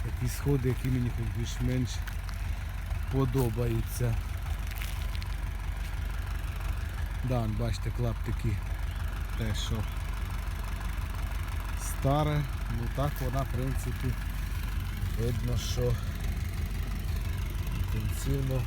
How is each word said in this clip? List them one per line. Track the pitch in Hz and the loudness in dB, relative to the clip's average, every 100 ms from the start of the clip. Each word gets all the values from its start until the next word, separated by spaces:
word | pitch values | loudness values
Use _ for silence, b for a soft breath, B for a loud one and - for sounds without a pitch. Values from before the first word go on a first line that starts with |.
такі | 117 - 123 | -2 0 -2
сходи, | - 143 139 127 | 0 2 4 4
які | 120 131 | 2 2
мені | 127 120 113 | 2 2 0
хоч | 113 104 | 0 0
більш-менш | 113 - 123 127 123 - - - - - - - - - - - - | -2 0 0 2 0 -2 -4 -4 -4 -4 -2 -2 -2 -4 -2 -2 2
подобаються. | 131 135 127 120 110 120 113 110 - 120 117 - - - - - - - - - - - - - - - - - - - - - - - - - - - - - - | 4 4 4 4 2 2 2 0 0 2 2 0 -4 -2 -2 -2 -2 -2 -2 -2 -2 -2 -2 -2 -2 -2 -2 -2 -2 -2 -2 -2 -2 -2 -2 -2 -2 -2 -2 -2 -2
Да, | 120 123 | 2 2
он, | 110 104 | 2 2
бачите, | 113 104 120 - | 0 0 0 0
клаптики | 120 107 - 104 117 98 - - - - - - - - | 0 0 0 0 0 0 -2 -2 -2 -2 -2 -2 -2 0
те, | 113 104 | 0 0
що | - 113 107 - - - - - - - - - - - - - - - - - - - | 0 0 0 -2 -2 -2 -2 -2 -2 -2 -4 -2 -2 -2 -2 -2 -2 -2 -2 -2 -2 -2
старе, | - - 135 147 151 151 139 - - 117 | -2 0 4 4 4 2 0 -2 -2 0
ну | 120 - | 0 0
так | 143 - | 0 0
вона, | 131 127 | 0 0
в | 135 | 0
принципі, | 120 131 127 127 120 127 117 - - - - - - - - - - | 0 2 0 0 0 0 0 -2 -2 -2 -2 -2 -2 -2 -2 0 0
видно, | 113 120 120 120 | 0 2 2 0
що | - - 123 117 - - - - - - - - - - - - - - - - - - | 2 2 2 2 0 0 0 0 0 0 0 0 0 0 0 0 0 0 0 0 0 0
інтенсивно | - 110 107 - - 139 135 127 | 2 2 0 0 2 2 4 2